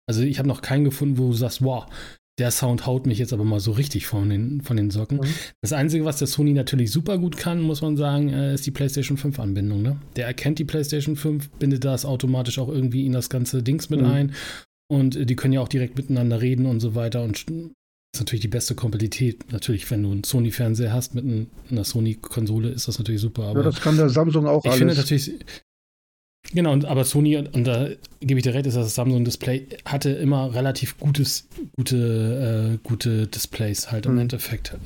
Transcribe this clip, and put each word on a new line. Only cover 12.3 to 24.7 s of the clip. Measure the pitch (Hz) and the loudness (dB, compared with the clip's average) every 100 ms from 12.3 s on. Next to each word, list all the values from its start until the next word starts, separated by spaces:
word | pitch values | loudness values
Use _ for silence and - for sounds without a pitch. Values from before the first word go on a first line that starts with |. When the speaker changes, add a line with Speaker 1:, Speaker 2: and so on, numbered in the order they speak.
| 131 123 135 | 0 0 -2
Speaker 1:
auch | 127 | -2
irgendwie | 147 127 127 135 | 0 0 0 0
in | |
das | 127 - | 0 -2
ganze | 127 123 131 | -2 0 0
Dings | 120 156 - | 0 0 0
mit | 151 | 2
Speaker 2:
Mhm. | 123 | 4
Speaker 1:
ein. | 139 143 - - - - _ - | 4 2 -2 -12 -14 -18 _ -2
Und, | 143 131 143 | 2 4 2
äh, | 123 | 0
die | 127 | 0
können | 135 | 2
ja | 131 | 2
auch | 123 | 2
direkt | 131 123 135 | 0 -2 -4
miteinander | - 127 120 117 | -2 2 2 2
reden | 127 127 131 | 2 2 2
und | 113 | 2
so | 113 | 0
weiter. | 117 117 120 | 0 -2 -2
Und | 113 104 | -2 -4
sch-, | - 165 165 - _ _ _ | -6 -8 -10 -16 _ _ _
ist | - | -8
natürlich | 107 113 | -4 -2
die | 104 | -2
beste | 120 - - | -2 -4 -2
Kompatibilität, | 113 104 110 - 123 - - | -2 0 -2 0 -2 -2 -8
natürlich, | 117 - 104 - | -6 -2 -2 -2
wenn | 107 | -2
du | 101 | 0
einen | 101 - | -2 -2
Sony-Fernseher | 127 117 104 117 110 117 | 0 0 0 0 0 0
hast | 123 123 123 | -2 -2 -4
mit | |
n-, | 131 110 117 - - | -2 -2 -4 -10 -6
einer | 117 98 | -4 -2
Sony-Konsole, | 120 110 107 - 120 107 113 117 | 0 0 -2 -6 -4 0 0 -2
ist | 123 - | -4 -6
das | 110 | -4
natürlich | 110 107 | -2 -2
super. | 110 - | -2 -2
Speaker 2:
Ja, | 104 | -2
Speaker 1:
Aber | 135 | 2
Speaker 2:
das | 147 156 | 2 2
kann | 156 156 | 2 4
der | 147 | 4
Samsung | 127 165 160 147 | 4 4 4 4
auch | 151 | 2
Speaker 1:
ich | 135 | 4